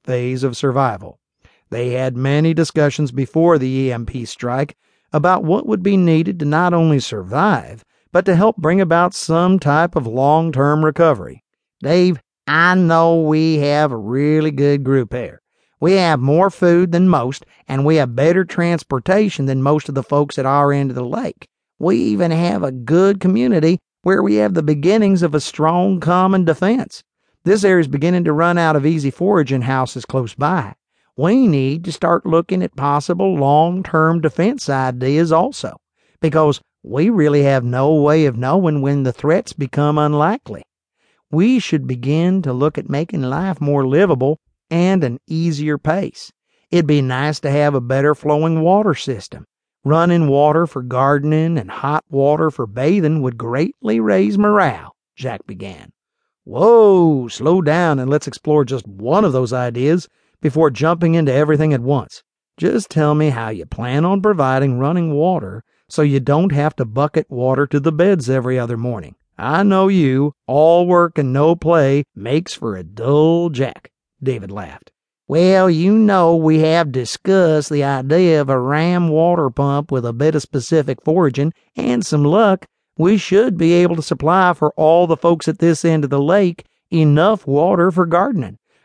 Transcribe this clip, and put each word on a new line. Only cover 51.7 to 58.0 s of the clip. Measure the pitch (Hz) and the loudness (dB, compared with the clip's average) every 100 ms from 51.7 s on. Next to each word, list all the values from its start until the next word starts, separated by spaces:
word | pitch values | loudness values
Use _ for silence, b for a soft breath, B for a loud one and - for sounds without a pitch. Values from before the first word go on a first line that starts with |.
hot | - 139 151 - | -8 -6 -6 -4
water | 139 139 151 160 | 0 0 2 -2
for | 139 113 | -4 -8
bathing | 107 139 202 156 156 | -4 0 0 0 0
would | 127 117 | -2 -6
greatly | 117 123 175 - 226 226 | -6 -4 -4 -4 -4 -2
raise | 214 190 202 202 | 0 2 2 0
morale," | 208 208 165 - - _ _ | 2 2 0 -4 -12 _ _
Jack | - 127 107 - | -14 -12 -12 -14
began. | 98 98 90 - _ _ _ _ _ | -16 -14 -16 -20 _ _ _ _ _
"Whoa, | - 110 202 233 214 190 170 143 120 | -12 0 4 6 6 6 4 2 -4
slow | - 143 185 | -4 0 2
down | 151 160 170 | 2 0 0
and | 139 | 0